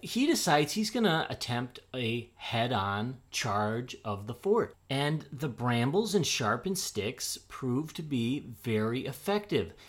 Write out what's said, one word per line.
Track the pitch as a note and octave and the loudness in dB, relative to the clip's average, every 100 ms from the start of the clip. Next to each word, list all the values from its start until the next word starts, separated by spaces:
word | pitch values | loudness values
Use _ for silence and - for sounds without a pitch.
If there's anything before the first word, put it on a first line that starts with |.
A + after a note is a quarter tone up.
he | F3 A3+ D4 | -4 2 2
decides | D#4 F3+ D3+ D3+ | 4 4 4 4
he's | G#3+ G#3+ | 0 -2
gonna | B3 G#3 D#3+ - | 2 4 4 0
attempt | B2 - A#2+ B2 - - | -4 -2 -2 -4 -8 -10
a | C3 A2+ A#2+ A2+ | -4 -2 -2 -4
head-on | - - A#2 A#2+ A2+ G2 G2+ A#2+ C3 - | -12 -4 0 2 2 2 0 -2 -6 -8
charge | - A2+ G2+ G#2+ A2+ B2+ - | -4 0 2 2 0 -4 -8
of | G#2+ G2+ G#2 | -6 -6 -6
the | |
fort. | A#2 G3 A3 D3 - - | -4 2 4 2 -4 -4
And | C3+ D3 D#3 - | 0 0 0 -4
the | C3+ D3+ | -6 -6
brambles | A2+ B2 A#2+ B2 F3+ A3 | -2 2 4 4 2 2
and | F#3+ D3+ | 2 2
sharpened | - A2 A#2+ F#3 F#3 | 2 2 0 0 -4
sticks | - - G2+ - - - - | -4 -4 -4 -4 -6 -8 -10
prove | - B2+ B2+ D#3+ | -6 -2 -2 -2
to | - | -8
be | D#3 C3 A#2 C#3+ - A2+ | -4 0 0 -2 -6 -8
very | B2 G#2+ A2 B2+ - | -2 0 2 -2 -4
effective. | - - G#3 G#3 C#3+ E2+ - | -6 -2 -2 2 0 0 -6